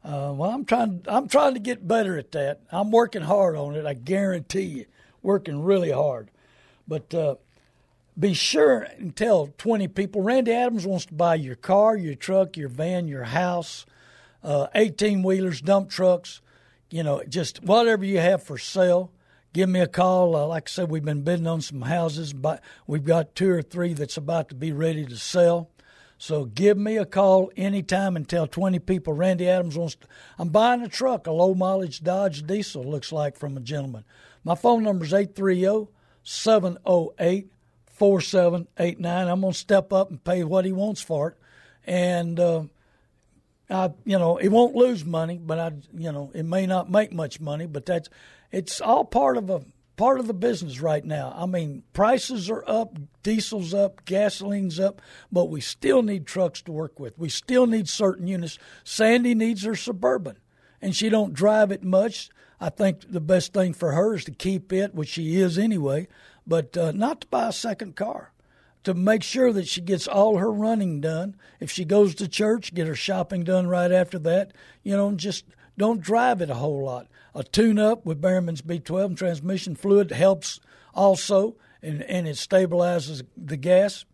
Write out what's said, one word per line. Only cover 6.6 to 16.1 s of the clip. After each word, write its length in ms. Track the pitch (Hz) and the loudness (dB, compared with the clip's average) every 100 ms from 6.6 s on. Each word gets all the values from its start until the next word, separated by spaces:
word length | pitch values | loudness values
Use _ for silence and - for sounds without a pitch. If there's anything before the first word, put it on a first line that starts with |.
| _ _ - | _ _ -8
But, 260 | 156 - | -8 -6
uh, 220 | 165 151 131 _ _ _ _ _ _ _ - | -4 -2 -4 _ _ _ _ _ _ _ -2
be 160 | 196 | 0
sure 460 | 170 - 302 294 254 | 0 0 4 6 4
and 360 | - - 185 - | -2 -12 -12 -4
tell 380 | 226 190 143 - | 2 2 2 -4
twenty 280 | 220 220 185 | -2 0 -2
people. 360 | - 196 208 | -4 -4 -2
Randy 280 | 196 262 233 | 0 2 2
Adams 360 | 233 247 226 180 | 0 0 -2 -2
wants 180 | 185 - | -4 -6
to 80 | |
buy 220 | 156 170 160 | 0 2 2
your 200 | 135 123 | -2 -8
car, 400 | - 196 214 220 | 2 4 4 2
your 200 | 165 135 | -4 -8
truck, 420 | - 190 190 165 | 0 0 0 -4
your 100 | 143 | -10
van, 400 | 123 165 180 165 | -4 -2 -2 -4
your 180 | 139 117 | -8 -4
house, 600 | 147 180 175 165 - - _ _ - _ _ | -2 0 -2 -6 -16 -20 _ _ -20 _ _
uh, 240 | 156 143 139 | -2 -2 0
eighteen-wheelers, 880 | 170 214 - 208 196 185 190 185 135 | 0 0 0 0 0 0 0 0 -4
dump 300 | 151 196 196 | 2 2 0
trucks, 500 | - 185 | 2 2